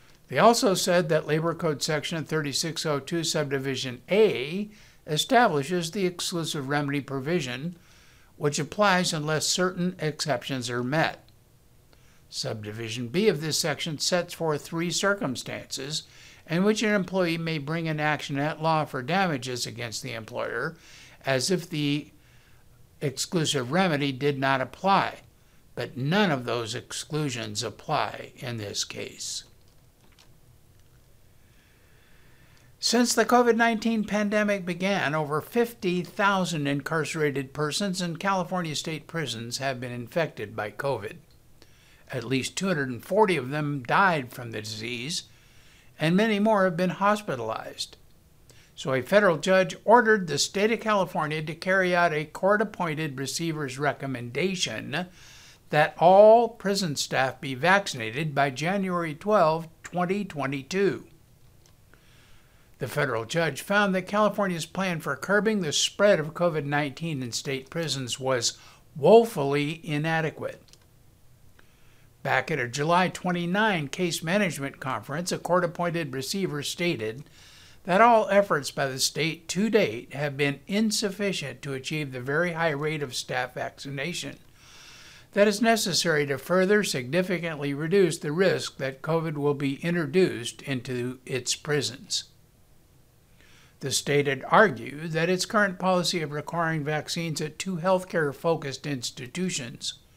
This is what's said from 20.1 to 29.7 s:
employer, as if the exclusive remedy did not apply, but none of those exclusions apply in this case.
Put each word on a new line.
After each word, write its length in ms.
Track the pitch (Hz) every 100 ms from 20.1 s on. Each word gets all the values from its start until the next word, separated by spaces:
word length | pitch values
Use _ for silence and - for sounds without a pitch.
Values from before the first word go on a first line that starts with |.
employer, 640 | 113 110 120 113 117 147 170 - - - -
as 280 | - 131 131
if 180 | 180 -
the 400 | 156 143 147 - - - - - - - - - -
exclusive 720 | 147 - - 175 147 143 123
remedy 400 | 170 190 143 143
did 260 | 127 143 135
not 220 | 135 135
apply, 540 | 127 - 190 190 110 - - _ _ - - -
but 200 | 120 -
none 360 | 139 196 202
of 120 | 135
those 300 | 120 117 113
exclusions 880 | 120 - - - 147 147 117 110 104
apply 720 | 113 - - 143 110 113 120 -
in 200 | 131 117
this 260 | 101 95
case. 600 | - 113 107 - - - - - -